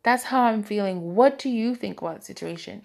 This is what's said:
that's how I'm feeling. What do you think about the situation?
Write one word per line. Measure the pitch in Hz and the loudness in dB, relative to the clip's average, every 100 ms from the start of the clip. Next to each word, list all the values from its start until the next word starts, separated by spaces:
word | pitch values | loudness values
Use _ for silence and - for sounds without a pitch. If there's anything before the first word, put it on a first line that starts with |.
that's | - 240 | 2 2
how | - 262 | 2 2
I'm | 240 220 | 4 2
feeling. | 208 208 196 180 170 185 | -2 -2 -2 -2 0 4
What | 262 277 | 4 4
do | 269 | -2
you | 233 233 247 | 0 0 -2
think | 202 180 | -6 -8
about | 170 160 | -10 -10
the | - | -14
situation? | 185 170 170 180 202 | -12 -10 -10 -12 -16